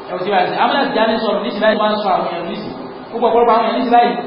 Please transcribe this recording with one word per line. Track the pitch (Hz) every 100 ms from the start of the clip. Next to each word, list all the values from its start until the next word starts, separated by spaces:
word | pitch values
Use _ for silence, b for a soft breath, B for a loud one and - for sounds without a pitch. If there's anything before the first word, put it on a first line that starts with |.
Ẹ | -
wò | 185
sí | 185
báyìí, | 196 180 185
Ahmad | 233 277
Tijani | 262 220 226 226
sọ̀rọ̀ | 220 202
ní | 226
Síláyì, | 208 214 208
wọ́n | 214
á | 208
sọ | 202
àwọn | 175 175
èèyàn | 175
ní | 175 208
Síláyì. | - - - - -
Gbogbo | 233 240
ọ̀pọ̀lọpọ̀ | 233 240
àwọn | 226
èèyàn | 220 233
ní |
Síláyì | 254 240 240 -